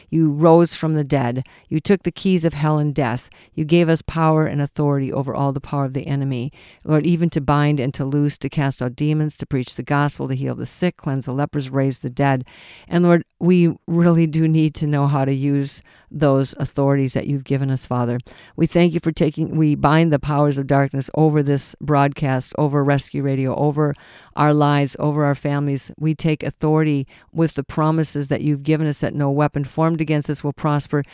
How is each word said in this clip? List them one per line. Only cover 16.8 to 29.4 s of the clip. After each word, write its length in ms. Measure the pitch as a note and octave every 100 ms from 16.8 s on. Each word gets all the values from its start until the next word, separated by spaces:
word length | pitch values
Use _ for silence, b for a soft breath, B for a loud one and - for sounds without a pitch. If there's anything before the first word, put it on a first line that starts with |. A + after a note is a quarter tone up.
| C#3 C#3 C3+
that 140 | C3 -
you've 160 | C#3+
given 260 | C3 C#3 C3+
us, 160 | C3 -
Father. 320 | B2 A#2+ B2 - B B -
We 120 | E3
thank 260 | F3 F3
you 60 | E3
for 100 | E3
taking, 460 | D#3 D#3 D3+ D#3 D#3+
we 180 | D3+ C#3+
bind 380 | C#3+ D#3 E3
the 60 | C#3+
powers 380 | C#3+ D3 D3 C#3
of 80 | C3+
darkness 440 | C#3 C#3 C3+ C3 -
over 280 | D#3 D3+
this 320 | C#3 C#3 - -
broadcast, 720 | C#3 C#3+ C#3+ C#3+ C#3+ C3 - -
over 260 | D3 C#3+
Rescue 380 | C#3 C#3 - C#3+
Radio, 320 | C#3 C3+ C3 -
over 380 | D3 D3 D3+ - B B B -
our 180 | D3+
lives, 420 | D3+ D3 C#3+ C#3 -
over 280 | D3+ D3 C#3+
our 100 | C#3
families. 560 | D3 C#3+ C#3+ C#3 - -
We 160 | D#3 D#3
take 260 | D#3+ D#3
authority 640 | C3 - D#3 D#3 D#3 C#3+ C3 b b
with 220 | D#3+ D#3+ -
the 80 |
promises 640 | C3+ - D#3 D#3+ D3+ D3 C#3+
that 120 | C#3+
you've 220 | D3+ C#3+
given 240 | C#3 D#3 D#3
us, 120 | C#3+
that 140 | D3
no 160 | D3 C#3+
weapon 360 | C#3